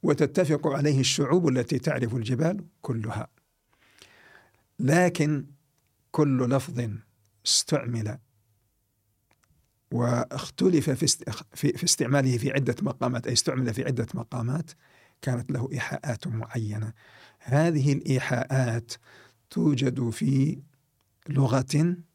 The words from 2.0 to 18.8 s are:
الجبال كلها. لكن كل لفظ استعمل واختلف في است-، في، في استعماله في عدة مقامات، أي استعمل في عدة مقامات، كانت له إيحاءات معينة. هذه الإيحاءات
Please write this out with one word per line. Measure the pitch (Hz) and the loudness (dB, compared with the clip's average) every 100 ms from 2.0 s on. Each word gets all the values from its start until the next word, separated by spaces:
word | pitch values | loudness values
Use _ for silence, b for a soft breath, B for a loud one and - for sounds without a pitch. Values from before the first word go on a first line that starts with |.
| 120 | -2
الجبال | 127 110 123 160 202 170 _ | -2 -2 0 0 -2 -8 _
كلها. | - 113 110 107 92 _ _ _ _ b b b b b b b b b b _ | -6 -4 -4 -6 -8 _ _ _ _ b b b b b b b b b b _
لكن | 127 160 180 175 151 147 - - _ _ _ _ _ | 4 6 4 2 0 0 -4 -18 _ _ _ _ _
كل | - 147 127 123 | 0 2 2 2
لفظ | 135 131 120 113 104 - _ _ _ - | 0 0 -6 -6 -6 -14 _ _ _ 0
استعمل | - - 151 120 117 107 - _ _ _ _ _ _ _ _ _ _ _ _ _ _ _ _ _ | 0 2 -2 -2 -4 -4 -8 _ _ _ _ _ _ _ _ _ _ _ _ _ _ _ _ _
واختلف | 117 120 120 117 139 - - 185 170 151 | -2 0 0 -2 -6 -10 0 2 4 2
في | 135 | 0
است-، | 156 - - - - | 0 -2 -4 -10 -12
في، | - 143 | -2 -2
في | - | 0
استعماله | 175 - 127 139 131 120 | -2 0 2 2 2 0
في | 139 | 0
عدة | 139 127 - | 0 -2 -2
مقامات، | 202 131 127 123 - | -4 -2 -2 -2 -2
أي | |
استعمل | 120 - 131 123 | -2 0 -2 -2
في | 120 | -2
عدة | 131 123 113 | -4 -2 -4
مقامات، | - 117 123 117 147 - - b b b b | -6 -8 -6 -4 -4 -6 -14 b b b b
كانت | - 120 - | -4 -4 -2
له | 135 123 | -4 -4
إيحاءات | 127 - - 147 117 - | -6 -6 -6 -6 -6 -4
معينة. | 113 - 120 107 104 110 B B B B B | -6 -6 -6 -4 -4 -6 B B B B B
هذه | - 139 165 156 139 | 0 2 2 2 2
الإيحاءات | 139 - 127 - 120 - 131 123 117 | 2 2 0 0 -2 0 0 0 -2